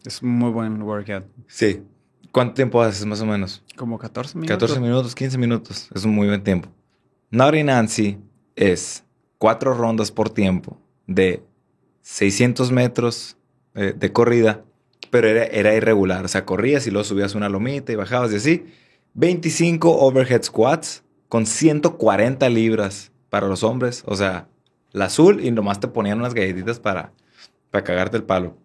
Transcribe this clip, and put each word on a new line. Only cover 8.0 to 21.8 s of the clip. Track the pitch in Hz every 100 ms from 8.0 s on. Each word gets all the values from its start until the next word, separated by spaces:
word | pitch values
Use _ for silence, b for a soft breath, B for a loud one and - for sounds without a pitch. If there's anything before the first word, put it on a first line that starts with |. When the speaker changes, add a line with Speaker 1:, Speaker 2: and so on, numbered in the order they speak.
| 101 101 - _ _
Speaker 2:
es | - 101 87 - - _ _ _ -
cuatro | 110 113 131
rondas | 120 113 110 104
por | - 104
tiempo | - 95 90 - - _ _ -
de | 95 92 - - _ _ _ _ _ -
seiscientos | - 101 98 123 123 127
metros, | 127 120 120 120 - - - _ _ _
eh, | - 98 101
de | -
corrida, | 120 117 120 110 101 - _ _ _ -
pero | 123 110
era, | 113 113
era | 110 101
irregular. | 110 110 104 95 92
O | 92
sea, | 98
corrías | 92 95 123 143 120
y |
luego | 101
subías | 104 98 101
una | 104 104
lomita | 98 123 139 131
y | 110
bajabas | 92 123 120
y | 104
así. | 139 170 B B B B B
Veinticinco | 110 165 175 165 160 170 160 165 -
overhead | 135 131 127 120
squats | - 107 123 165 - - _ _ _
con | 117 107
ciento | - 156 151